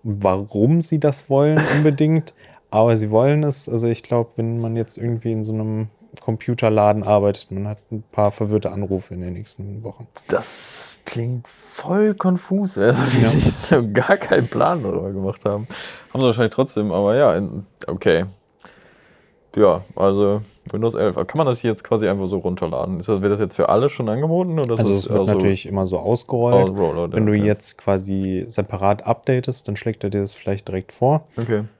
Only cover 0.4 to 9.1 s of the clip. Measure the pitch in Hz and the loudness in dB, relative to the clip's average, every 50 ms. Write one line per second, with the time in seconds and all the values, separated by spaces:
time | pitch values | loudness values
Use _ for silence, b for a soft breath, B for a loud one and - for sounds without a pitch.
0.4 | 101 104 - 101 107 131 165 170 160 - 165 151 - 147 135 - - - 135 135 | -4 -4 0 2 4 4 4 2 0 0 -2 0 0 0 -2 -2 -4 0 2 2
1.4 | 143 151 156 156 151 - 135 147 151 156 143 143 156 156 160 160 160 - b b | 4 4 2 2 2 2 2 4 4 2 2 2 2 2 2 0 0 -4 b b
2.4 | b b b b b _ - 110 113 120 113 110 110 107 107 110 127 143 147 151 | b b b b b _ 2 4 4 4 4 2 0 2 2 4 4 4 2 2
3.4 | 151 147 139 - - - 120 113 117 117 113 - - - 123 120 113 - _ - | 0 -2 -2 -4 -8 -4 -4 -2 0 -2 -2 -4 -4 -2 -2 -2 -2 -2 _ -6
4.4 | 113 113 117 117 113 113 113 117 110 - - - 113 120 117 113 - 117 113 110 | -4 -4 -4 -4 -4 -4 -4 -4 -4 -6 -8 -8 -4 -4 -4 -4 -4 -4 -4 -4
5.4 | 107 110 110 110 110 110 107 110 110 107 _ _ - _ - - - - 113 - | -4 -4 -4 -4 -4 -4 -4 -4 -6 -8 _ _ -20 _ -20 -10 -6 -6 -6 -4
6.4 | - - 120 120 123 113 107 107 104 104 104 107 98 101 107 101 101 101 101 - | -4 -6 -4 0 2 2 4 4 4 4 2 2 2 2 2 4 4 2 0 -2
7.4 | - _ 95 95 101 104 107 - _ _ 117 107 - _ - - 104 104 - - | -10 _ -8 -8 -6 -8 -8 -12 _ _ -12 -12 -12 _ -2 0 0 0 0 -2
8.4 | 113 104 107 107 101 - 98 101 101 95 98 92 - _ | -4 0 0 -2 -2 -2 -6 -6 -4 -4 -4 -4 -4 _